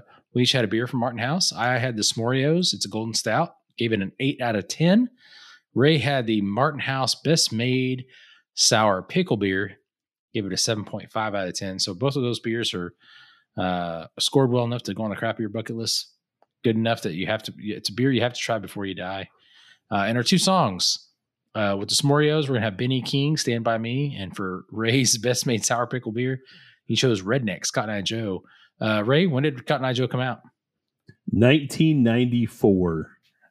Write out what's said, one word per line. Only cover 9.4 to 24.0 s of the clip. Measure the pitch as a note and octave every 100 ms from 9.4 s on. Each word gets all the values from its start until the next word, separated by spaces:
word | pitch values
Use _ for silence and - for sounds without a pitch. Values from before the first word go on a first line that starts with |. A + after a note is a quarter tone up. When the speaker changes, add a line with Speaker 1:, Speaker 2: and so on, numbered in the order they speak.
| G2+ F#2+ G2 - _ _ _ _ _
Speaker 1:
Gave | A2 G2
it |
a | F#2
seven | - G#2+ G2
point | G#2 F2+
five | A2 A2 G2+
out | F#2
of |
ten. | - G2 F#2+
So | -
both | F2+ C3+ C#3
of |
those | A#2+ A2+
beers | A#2 A#2 A2
are, | F#2 F2 - _ - - _ _ -
uh, | F2+ F2+ F2 E2 D#2 -
scored | - C#3 B2+
well | B2
enough | A#2 A#2+
to | - F#2+
go |
on | A2
the | G2
craft | A2+ G#2+
beer | G#2+
bucket | A2+ A2 A2+
list. | A2 - - _ _ _ _ _
Good | B2 A2+
enough | A2+ A2+
that | G#2
you | E2 F2+
have | A2
to, | - -
it's | G#2+ - -
a |
beer | G#2 C3+
you | A#2+
have | A#2+
to | A#2+
try | - A2
before | F#2+ G#2 G2
you | F2+
die. | F2+ F#2+ F#2 _ _ _ _ _ -
Uh, | G2+ G2
and | A#2+
our |
two | A#2+ F3+
songs, | G3 F#3+ B2+ F2+ - - - _ _ _ _
uh, | G#2+ G#2 G2
with | G#2
the | -
S'morios, | C#3+ D3 D3+ D#3 C#3
we're | B2
gonna |
have | A2 F#2
Benny | B2 C3
King, | A2+ C#3 C#3+ D#3
Stand | - A#2
By | A#2 A2+
Me. | A2+ B2+